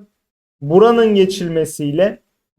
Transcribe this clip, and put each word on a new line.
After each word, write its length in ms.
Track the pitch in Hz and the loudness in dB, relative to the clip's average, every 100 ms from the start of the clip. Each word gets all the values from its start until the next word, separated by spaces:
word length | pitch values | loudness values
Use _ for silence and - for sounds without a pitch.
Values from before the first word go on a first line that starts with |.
| 202 _ _ _ _ _ | -20 _ _ _ _ _
Buranın 540 | 143 180 226 233 220 202 | 0 4 4 4 2 2
geçilmesiyle, 1080 | 190 - 175 165 156 - 147 151 202 240 _ _ _ | 0 -2 -6 -4 -6 -6 -6 -2 -2 -4 _ _ _